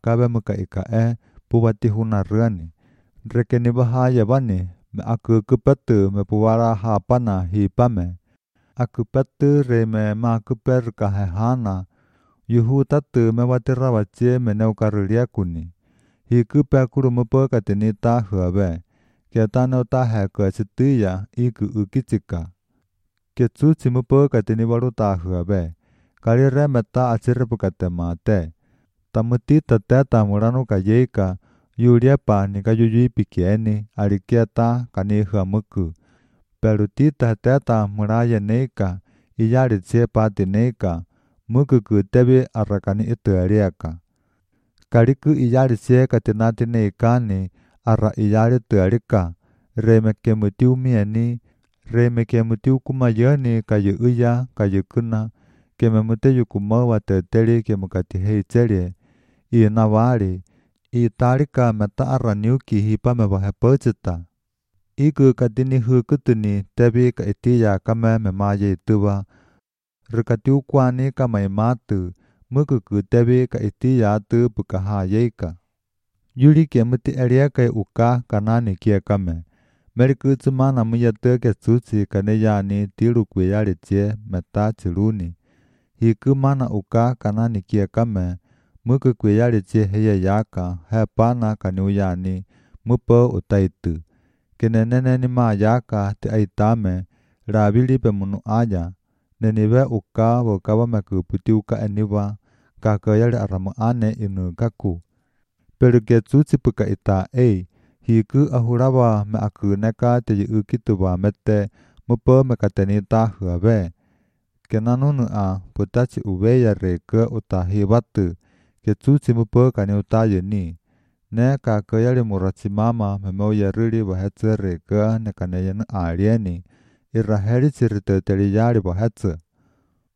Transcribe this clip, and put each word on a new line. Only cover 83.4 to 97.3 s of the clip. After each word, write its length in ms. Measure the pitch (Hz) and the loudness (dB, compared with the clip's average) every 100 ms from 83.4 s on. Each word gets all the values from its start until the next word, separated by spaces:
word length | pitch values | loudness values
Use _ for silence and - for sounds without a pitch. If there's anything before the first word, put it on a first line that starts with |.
ya 220 | 92 104 | 0 0
ri 120 | 104 85 | -2 -4
tsie 400 | - 98 101 107 107 | -4 -2 -2 -4 -8
me 100 | 92 - | -10 -6
ta 200 | 104 107 | -4 -4
tsiruni. 640 | 107 92 87 107 107 85 - _ _ _ _ _ - | -4 -6 -2 -2 -2 -8 -12 _ _ _ _ _ -2
Hi 140 | 113 110 | 0 0
ku 200 | 135 135 | 0 0
mana 340 | 135 135 123 | 0 -2 -4
uka 460 | 107 - 117 120 120 | -6 -4 -2 0 -2
ka 160 | 107 | -4
nani 300 | 107 117 107 | -2 -4 -4
kia 260 | - 107 98 | -4 -4 -2
ka 180 | - 117 | -2 -2
me, 300 | 101 87 92 _ _ _ _ 117 | -2 -6 -8 _ _ _ _ -2
muku 300 | 131 127 113 | 0 0 0
ku 120 | 107 | 0
ya 200 | 104 120 | 2 2
ri 120 | 110 | 0
tsie 260 | 90 110 98 | 0 -2 0
he 160 | 104 | 0
ya 100 | 110 | 0
ya 300 | 98 92 104 | 2 0 -2
ka, 360 | 110 95 90 87 - | -2 -6 -8 -8 -4
he 140 | 113 107 - | -2 -2 0
pana 400 | 117 123 110 107 | 0 0 -4 -4
ka 160 | 95 | -4
ni 100 | 92 | -2
u 80 | 98 | -2
ya 260 | 101 95 90 | 0 -2 -4
ni, 300 | 95 92 - _ _ - 117 | -6 -8 -10 _ _ -10 -2
mupo 420 | 123 - 120 123 | -2 2 4 4
utaitu. 760 | 90 - 101 92 - 87 80 - _ _ _ _ _ | 0 0 0 0 -2 -6 -6 -10 _ _ _ _ _
Ke 120 | 113 | 0
ne 160 | 113 113 | 0 2
nene 320 | 127 127 127 | 0 2 0
ni 100 | 127 | 0
ma 240 | 123 120 | 0 0
ya 300 | 101 107 123 | 2 2 0
ka 320 | - 107 101 104 | -2 -4 -4 -4
te 100 | 107 | -4
ai 160 | 110 101 - | -2 -2 0
ta 200 | 107 117 | 0 0
me, 320 | 98 90 92 _ _ | -2 -4 -8 _ _